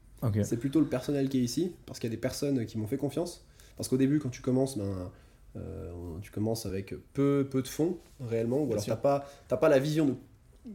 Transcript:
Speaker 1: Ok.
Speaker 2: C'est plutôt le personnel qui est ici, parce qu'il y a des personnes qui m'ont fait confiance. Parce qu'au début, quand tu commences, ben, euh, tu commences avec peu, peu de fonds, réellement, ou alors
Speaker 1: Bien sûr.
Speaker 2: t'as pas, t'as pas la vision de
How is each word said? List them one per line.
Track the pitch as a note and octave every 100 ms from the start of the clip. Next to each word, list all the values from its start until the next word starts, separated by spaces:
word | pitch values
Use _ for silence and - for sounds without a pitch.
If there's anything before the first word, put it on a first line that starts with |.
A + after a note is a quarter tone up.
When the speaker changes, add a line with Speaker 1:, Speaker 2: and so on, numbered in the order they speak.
| - -
Speaker 1:
Ok. | A#2+ G#2
Speaker 2:
C'est | G2+ A#2
plutôt | C#3 D#3
le | C#3+
personnel | B2 - C#3+ C3+
qui | C3
est |
ici, | A#2+ - F#3 - -
parce | -
qu'il | A#2
y |
a | A2+
des |
personnes | B2+ - C#3+ C3 A2
qui | A2+
m'ont | G#2+
fait | C#3
confiance. | C#3+ D3+ F3 - - - - -
Parce | -
qu'au | B2+
début, | C3+ D3+
quand | B2+
tu | -
commences, | C3 B2+ C3+ A2+
ben, | G2 F#2 F#2 - - - - -
euh, | F2 F2 F2 F2 F2 E2
tu | G2+
commences | G2+ A2 A2+ G2
avec | F#2+ G2 - -
peu, | - C#3 C#3+ C3+
peu | C3+
de | B2+
fonds, | - E3 F#3+ - -
réellement, | A#2+ A2+ A#2 C3+
ou |
alors | C#3 G#2+
Speaker 1:
Bien |
sûr. | G2+ A2
Speaker 2:
t'as |
pas, | C#3+ C#3+ - - -
t'as | B2+
pas | D#3
la | C#3
vision | D3 D#3 C#3+
de | B2 - - - - A#3